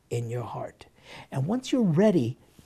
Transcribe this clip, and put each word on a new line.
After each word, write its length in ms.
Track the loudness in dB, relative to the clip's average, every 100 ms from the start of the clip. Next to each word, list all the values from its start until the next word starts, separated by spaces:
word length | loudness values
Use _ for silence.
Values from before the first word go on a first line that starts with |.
| _
in 220 | -6 -6
your 120 | -6
heart. 440 | -8 -8 -10 -14 -20 _ -20 -20 -8
And 140 | -4 -2
once 260 | -4 -2
you're 100 | 2
ready, 560 | 2 4 4 4 2 -4 _ -20